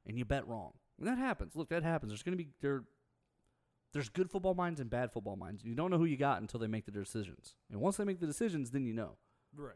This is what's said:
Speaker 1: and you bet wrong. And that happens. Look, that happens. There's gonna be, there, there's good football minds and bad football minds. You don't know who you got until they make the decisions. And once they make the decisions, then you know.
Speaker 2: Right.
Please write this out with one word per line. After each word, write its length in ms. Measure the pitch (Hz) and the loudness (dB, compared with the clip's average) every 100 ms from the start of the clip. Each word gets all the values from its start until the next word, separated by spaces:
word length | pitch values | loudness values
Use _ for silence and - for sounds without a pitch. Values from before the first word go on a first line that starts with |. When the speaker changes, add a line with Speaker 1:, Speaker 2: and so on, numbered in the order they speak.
| - | -8
Speaker 1:
and 100 | 117 | -4
you 80 | 113 | 0
bet 220 | 139 - | 0 -2
wrong. 240 | 113 87 - _ - | -6 -8 -14 _ -6
And 100 | 208 | -2
that 120 | 254 | 0
happens. 360 | 262 202 87 151 | 0 -2 -4 -6
Look, 140 | 156 | -2
that 140 | 165 | 0
happens. 280 | 165 165 107 | 2 2 0
There's 120 | 104 | -4
gonna 120 | 170 180 | -2 -2
be, 120 | 151 - | -4 -2
there, 220 | 143 139 110 _ _ _ _ _ _ _ _ _ _ | 0 0 -4 _ _ _ _ _ _ _ _ _ _
there's 160 | 147 120 | -4 -2
good 220 | 175 185 | 0 2
football 240 | 196 185 180 | 2 2 2
minds 240 | 175 156 | 2 0
and 100 | 120 | -2
bad 220 | 120 123 | 0 0
football 240 | 117 101 98 | -2 -6 -6
minds. 280 | 87 104 | -8 -8
You 120 | 110 117 | -6 0
don't 160 | 180 | 4
know 60 | 175 | 6
who 60 | 165 | 6
you 120 | 135 | 6
got 240 | 143 101 | 4 2
until 180 | 107 120 | 0 -2
they 80 | 110 | 0
make 180 | 110 104 | -2 -2
the 60 | |
decisions. 600 | 101 95 113 95 - - - - | -6 -4 -4 -4 -8 -18 -20 -8
And 100 | 104 | 0
once 180 | 170 202 | 2 2
they 80 | 202 | 0
make 140 | 180 | 0
the 60 | 160 | 0
decisions, 460 | 143 226 160 120 | 2 2 2 0
then 140 | 139 123 | 0 0
you 80 | |
know. 240 | 113 101 - _ _ _ 147 | -2 -4 -10 _ _ _ -14
Speaker 2:
Right. 180 | 139 | -14